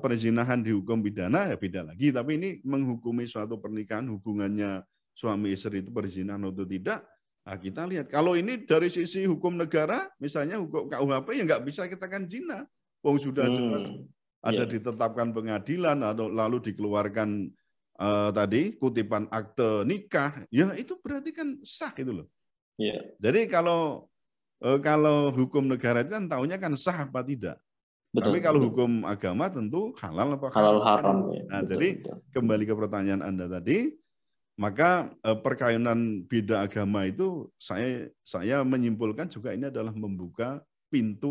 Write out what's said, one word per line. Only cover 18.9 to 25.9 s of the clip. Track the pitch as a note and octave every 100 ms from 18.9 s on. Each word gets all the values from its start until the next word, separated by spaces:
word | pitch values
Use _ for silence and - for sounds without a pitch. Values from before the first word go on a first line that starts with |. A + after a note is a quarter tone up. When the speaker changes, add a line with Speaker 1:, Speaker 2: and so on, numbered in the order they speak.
| A#2 G#2 G#2+ G#2
Speaker 1:
akte | A2 G2+ - A#2 G#2
nikah, | G#2+ G3 - E3+ C#3+ C#3+ G2
ya | A#2+ F#3+
itu | F3 A#3+ F4+
berarti | - C#4 D4+
kan | D#4+ D4+ C#4
sah | - - D4+
gitu | - C3 F#2+
loh. | D2+ _ _ _ _
Speaker 2:
Iya. | - G#2+ - - -
Speaker 1:
Jadi | G#2+ F#3 A3
kalau, | F3 E3+ E3+ D#3+ A#2+ - _ _ _ _ _
eh, | A#2+ C#3
kalau | D3 D3+ D3+ D3 C#3+
hukum | B2+ B2+ C3+
negara | C3+ B2+ B2+